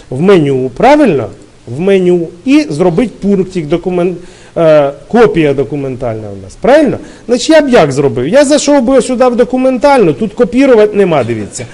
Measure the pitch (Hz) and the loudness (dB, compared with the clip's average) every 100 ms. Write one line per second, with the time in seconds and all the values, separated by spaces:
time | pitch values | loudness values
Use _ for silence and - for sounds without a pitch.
0 | - 127 185 190 143 135 131 123 220 302 | -12 -2 2 2 2 -2 -4 0 2 4
1 | 269 139 104 - - _ - 127 190 196 | 2 0 -4 -12 -20 _ -14 -6 -2 0
2 | 180 180 165 - 262 294 294 147 185 165 | 2 0 -4 -8 -2 0 0 -2 -2 0
3 | 226 - 196 196 180 180 147 170 190 180 | -4 -4 -2 -2 -2 -6 -4 -4 -4 -4
4 | 180 175 - - - - 160 151 139 143 | -4 -6 -14 -20 -12 -2 2 4 2 -4
5 | - 233 226 156 151 135 127 147 139 123 | -4 2 2 2 0 -2 -4 -6 -8 -8
6 | 123 110 107 98 95 - 196 294 277 120 | -8 -8 -10 -14 -18 -6 0 2 2 -4
7 | - - - 240 - 311 294 233 151 135 | -10 -16 -6 -4 2 2 4 2 2 0
8 | 139 120 131 262 269 294 - 285 233 269 | -2 -2 0 2 2 2 2 0 2 0
9 | - 247 254 240 247 254 262 254 285 269 | 0 0 0 2 0 0 -2 0 2 2
10 | 170 143 220 - 196 247 277 226 208 202 | 2 0 -4 -2 -2 2 4 4 4 2
11 | 185 151 117 113 98 - 117 | 0 0 -2 -6 -8 -12 -16